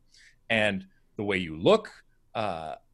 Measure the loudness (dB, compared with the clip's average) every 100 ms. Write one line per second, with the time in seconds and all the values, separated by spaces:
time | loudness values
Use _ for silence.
0 | _ -20 -20 _ -2 2 2 0 -6 _
1 | _ -6 -2 0 -2 0 4 4 2 -18
2 | _ _ _ -6 -4 -4 -8 -12 _